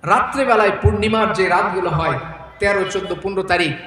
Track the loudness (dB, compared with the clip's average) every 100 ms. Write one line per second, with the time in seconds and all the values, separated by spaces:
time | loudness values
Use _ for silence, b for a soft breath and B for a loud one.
0 | 2 0 2 0 2 4 4 4 2 2
1 | 0 2 0 2 2 2 0 -2 -2 0
2 | -2 -4 -8 -14 -18 -4 0 0 0 -4
3 | -4 -6 -4 -4 0 0 0 -4